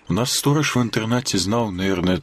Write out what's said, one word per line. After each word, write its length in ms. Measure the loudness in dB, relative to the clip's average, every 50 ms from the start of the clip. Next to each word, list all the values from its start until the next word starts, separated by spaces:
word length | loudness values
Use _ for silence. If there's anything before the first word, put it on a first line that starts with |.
| _
У 60 | -2 -2
нас 180 | 0 0 0
сторож 440 | -2 0 0 2 2 2 2 0 0
в 60 | 0
интернате 580 | 0 0 0 -2 0 0 0 0 0 0 -2 0
знал, 320 | 0 0 0 0 0 -2
наверное, 500 | -2 -2 0 0 0 2 2 2 0 0